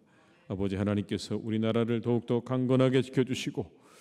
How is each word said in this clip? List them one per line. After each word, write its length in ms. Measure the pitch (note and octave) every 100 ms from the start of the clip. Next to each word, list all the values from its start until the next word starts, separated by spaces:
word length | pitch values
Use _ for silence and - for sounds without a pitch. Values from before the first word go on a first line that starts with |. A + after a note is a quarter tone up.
| _ _ _ _ -
아버지 280 | G2 G2 G2
하나님께서 640 | G2+ G#2 G2 G2+ - G#2+
우리나라를 640 | A2+ A2 A2 A2+ A2+ A#2
더욱더 380 | A#2 A#2+ - A#2+
강건하게 600 | - B2+ B2 B2+ C3 C3
지켜주시고 760 | B2 - B2 A#2+ - C#3+ G2+ - - -